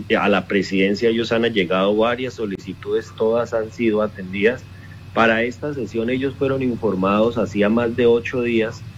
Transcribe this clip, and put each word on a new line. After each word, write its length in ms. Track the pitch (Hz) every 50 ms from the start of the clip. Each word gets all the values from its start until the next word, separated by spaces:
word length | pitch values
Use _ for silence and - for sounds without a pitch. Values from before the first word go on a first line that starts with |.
| 104 - 110 98
a 80 | 82 101
la 200 | 101 95 92 -
presidencia 600 | 101 101 92 - 95 95 95 98 104 98 120 113
ellos 220 | 113 117 117 110
han 120 | 117 113 113
llegado 520 | 117 113 104 92 85 92 92 95 101 104
varias 380 | 107 110 117 120 123 127 123 -
solicitudes, 800 | - 113 104 95 - - 98 90 - - 101 104 113 113 - -
todas 380 | - 113 110 113 120 117 107 117
han 180 | 113 110 110
sido 300 | - - 120 113 104 107
atendidas. 640 | 107 107 101 - 95 92 92 101 98 113 127 131 - - - - - - - - - - -
Para 300 | 110 113 113 113 113 117
esta 300 | 123 123 - - 147 147
sesión 360 | 139 117 104 113 113 110 117
ellos 240 | 127 131 135 139 131 -
fueron 240 | 139 135 135 135
informados 760 | 131 127 117 - - 107 95 92 92 98 101 107 110 120 117 113
hacía 320 | 101 92 98 104 101 104
más 260 | 110 117 120 117 117
de 100 | 123 123
ocho 360 | 117 117 117 113 - - 127
días 400 | 120 120 117 113 110 110 - - - - -